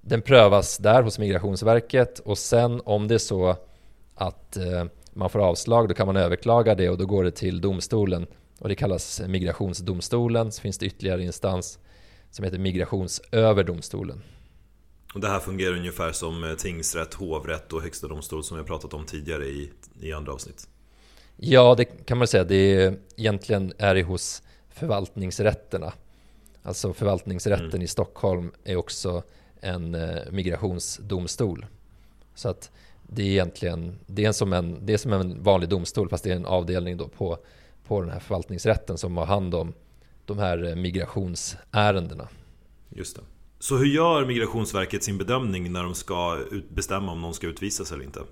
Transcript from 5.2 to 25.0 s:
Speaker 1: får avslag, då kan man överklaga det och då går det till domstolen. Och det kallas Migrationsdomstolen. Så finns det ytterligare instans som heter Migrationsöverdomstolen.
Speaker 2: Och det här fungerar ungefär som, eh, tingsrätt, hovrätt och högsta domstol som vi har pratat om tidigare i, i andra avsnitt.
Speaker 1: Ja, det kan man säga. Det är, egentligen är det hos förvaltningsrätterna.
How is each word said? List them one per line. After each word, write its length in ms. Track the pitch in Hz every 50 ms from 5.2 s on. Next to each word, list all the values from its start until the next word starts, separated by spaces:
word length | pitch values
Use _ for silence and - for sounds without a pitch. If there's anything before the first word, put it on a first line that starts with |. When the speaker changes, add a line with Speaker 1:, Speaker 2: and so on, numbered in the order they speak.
| 95 92
Speaker 1:
får 80 | - 110 101 90
avslag, 400 | 85 - - 113 117 117 117 98
då 60 | 87
kan 120 | - 107
man 100 | 98 95
överklaga 580 | 98 87 87 87 - - 117 117 120 113 - -
det 140 | 92 92 87
och 100 | 92 90
då 80 | 98
går 180 | 95 101 95 90
det 60 | 90
till 300 | 80 - - 92 90 90
domstolen. 680 | 87 98 95 90 - - - 110 104 95 90 85 87 - - - _ _ _ -
Och 100 | - 98
det 60 | 98
kallas 480 | - - 104 92 - - - - - -
Migrationsdomstolen. 1300 | 92 95 92 90 87 85 - 104 95 85 - 90 92 92 87 - - 120 120 120 117 117 117 113 110
Så 80 | 107 -
finns 160 | - 104 98 -
det 80 | -
ytterligare 360 | 95 - - 90 95 92 87 90
instans 540 | 90 82 - - 98 92 92 90 - - - - - - - - - - - - -
som 140 | - - 101
heter 140 | 92 92 90
Migrationsöverdomstolen. 1600 | 95 95 90 90 87 - - 98 92 87 - - - - - 113 113 110 107 101 92 85 87 82 - - - 98 98 92 - - - - - - - _ _ - _ _ _ _ _ _ - _ _ - -
Speaker 2:
Och 60 | 101
det 80 | 101 101
här 120 | 101 95
fungerar 360 | - 95 95 92 92 90 90
ungefär 360 | 90 87 87 85 - 90 82
som, 320 | 80 - 87 82 82 85 82
eh, 100 | 80 80
tingsrätt, 600 | 78 - 101 87 85 80 - - 82 80 - -
hovrätt 580 | - 101 85 80 76 76 80 80 78 - -
och 100 | 80 80
högsta 260 | 78 85 - - - 71
domstol 360 | 76 76 78 - - 78 76
som 120 | - 127
vi 40 | 120
har 60 | -
pratat 280 | - 85 78 - 107 -
om 100 | 73 76
tidigare 380 | - - 78 73 78 80 73 69
i, 260 | 67 69 71 71 71 - _ - - _ -
i 120 | - 80
andra 200 | 78 76 73 71
avsnitt. 360 | 69 65 - - - - - - _ _ _ _ _ _ _ _ - - - _ _
Speaker 1:
Ja, 380 | - - - 135 131 123 123 123
det 100 | 117 120
kan 340 | - - - - - 123 123
man 80 | 123
säga. 180 | 110 - 98 92
Det 100 | 85 98 95 95 98 98 95
är, 140 | 95 95 98 95 - - -
egentligen 560 | - 110 107 101 95 - - 110 98 98 92 - -
är 160 | 107 101 95
det 80 | 95
hos 400 | 87 82 92 87 - - - - _ - - _ _ _
förvaltningsrätterna. 1200 | - - 160 160 104 101